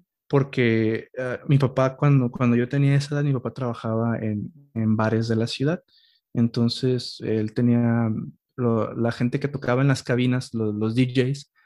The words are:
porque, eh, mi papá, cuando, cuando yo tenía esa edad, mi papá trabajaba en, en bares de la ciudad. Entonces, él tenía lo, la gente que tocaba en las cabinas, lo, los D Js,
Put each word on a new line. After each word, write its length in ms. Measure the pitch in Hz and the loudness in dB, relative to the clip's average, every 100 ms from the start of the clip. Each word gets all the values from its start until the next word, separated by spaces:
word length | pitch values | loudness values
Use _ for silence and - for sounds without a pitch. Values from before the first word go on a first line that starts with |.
| _ _ _ | _ _ _
porque, 800 | 143 139 135 120 113 110 113 - - | 0 2 2 2 4 2 -2 -6 -8
eh, 220 | 127 120 - | -8 -8 2
mi 80 | 139 | 2
papá, 400 | 135 - 131 131 | 4 2 0 2
cuando, 340 | 147 139 120 | 2 4 2
cuando 240 | - 123 117 | 0 2 2
yo 140 | 127 | 0
tenía 260 | 143 139 139 | 0 2 2
esa 200 | 143 147 | 0 -2
edad, 100 | 147 | -2
mi 80 | |
papá 200 | 131 117 | -2 -4
trabajaba 640 | 123 127 113 113 113 117 113 | -6 -6 -4 -4 -2 -2 -2
en, 340 | 110 104 - - - | -4 -4 -8 -14 -10
en 220 | 113 110 110 | -2 0 2
bares 320 | 110 113 113 | 2 0 0
de 80 | 113 | -2
la 120 | 113 | -2
ciudad. 360 | - 139 160 _ _ _ _ _ | -2 -2 -2 _ _ _ _ _
Entonces, 840 | - 117 120 117 - 131 127 - - | 0 0 2 0 0 -2 -2 -4 -10
él 340 | - 110 107 | -2 -2 -2
tenía 560 | 117 120 120 120 117 113 110 147 - _ - | 0 2 4 2 2 0 -2 -8 -16 _ -4
lo, 380 | 120 113 104 | 0 0 -2
la 180 | - 117 | -2 -2
gente 300 | - 120 139 | 0 -2 -2
que 80 | 143 | -4
tocaba 320 | 143 - 127 | -4 -2 2
en 80 | 139 | 2
las 140 | 131 | 0
cabinas, 500 | - 123 127 127 - | 0 0 2 0 -4
lo, 180 | 113 107 | -4 -2
los 240 | 107 110 117 | -2 0 2
D 160 | 127 | 0
Js, 380 | 127 123 139 - _ | 2 0 -2 -10 _